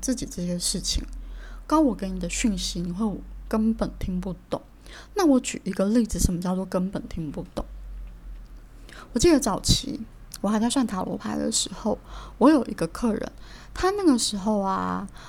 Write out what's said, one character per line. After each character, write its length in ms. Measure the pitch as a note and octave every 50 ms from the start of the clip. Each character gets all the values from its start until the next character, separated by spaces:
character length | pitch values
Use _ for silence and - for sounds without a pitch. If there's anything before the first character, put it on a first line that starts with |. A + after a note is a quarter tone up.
自 120 | - C4 B3+
己 120 | B3 -
这 180 | - - F3+ F3
些 140 | F3 F3 F3
事 200 | F3 - - F#3
情， 240 | - - - - - - - - - - - - - - - - -
高 140 | - D4+ D#4+
我 140 | D#4 B3+ G3+
给 160 | F3+ G3 F#3+
你 100 | F#3 F#3
的 80 | F3 F3
讯 300 | - - - A3+ G3 F3+
息 240 | F3+ - - E3+
你 100 | F3 F3+
会 180 | E3+ F#3+ A3+ G#3+ F3+ D3 - - - - - -
根 240 | A#3+ A3 A3 A3+
本 180 | A3 - G3+ F#3 - -
听 220 | - - F#3 F3+
不 160 | F3+ F#3+ F3 - - -
懂。 100 | - - - - - - - - - - - - -
那 100 | G4+ F#4+
我 160 | D4+ C4+ B3+
举 220 | - - - - -
一 80 | F#3
个 140 | F#3 - F#3+
例 180 | G3+ A3 B3 A3
子， 140 | G#3 - F3+
什 120 | - -
么 80 | F3+ E3+
叫 160 | F3+ F3+ F#3
做 120 | F#3 F#3+
根 240 | F#3 - F#3 F#3 F#3+
本 120 | G3 D#3 - -
听 220 | - E3 D#3+ C#3+
不 120 | - F3+ D#3 - -
懂？ 100 | E3 - - - - - - - - - - - - - - - - - - - - - - - - - - - - - - -
我 40 | A#3+
记 140 | - F4
得 80 | D#4+ B3+
早 180 | - G#3+ F#3 -
期 400 | - - - - - - - - A3+ - - - - - - -
我 80 | - G3
还 100 | A3 G#3+
在 80 | A3+ A#3+
算 180 | - C#4+ B3
塔 160 | G#3+ G3 F#3
罗 140 | F#3 F3+ F3+
牌 220 | G#3 - G#3 G#3+ -
的 120 | - -
时 200 | A3+ - - -
候， 260 | F#3 - - G#3+ - - - - - - - - -
我 140 | - A3 C#4+
有 120 | D#4+ C4+ -
一 80 | - -
个 120 | - E3+ E3
客 260 | - - - A3+ G3+
人， 180 | - - - - - - - - - - - -
他 160 | - - F#4
那 120 | G4+ G#4 G4
个 140 | D#4+ B3+ A3+
时 180 | - - G#3+
候 240 | G3 F#3 A3 G#3+ G3+
啊， 480 | G3 F#3+ F#3+ F#3+ F#3 F#3 F3+ F#3 G3+ G3 - - -